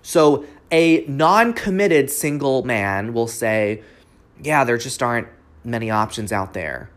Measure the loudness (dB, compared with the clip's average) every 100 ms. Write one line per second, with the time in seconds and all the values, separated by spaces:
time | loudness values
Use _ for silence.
0 | 2 4 4 4 -4 -20 _ 2 4 2
1 | 0 2 4 4 2 0 -4 0 2 2
2 | 2 -4 -4 -2 0 0 0 -2 -2 -4
3 | -4 -4 -4 -4 -2 0 -2 -4 -12 _
4 | _ _ _ -10 0 0 2 -2 -4 -4
5 | -2 -2 -6 -18 _ _ -8 -6 -2 -2
6 | -2 -6 -6 -4 -6 -8 -8 -10 -14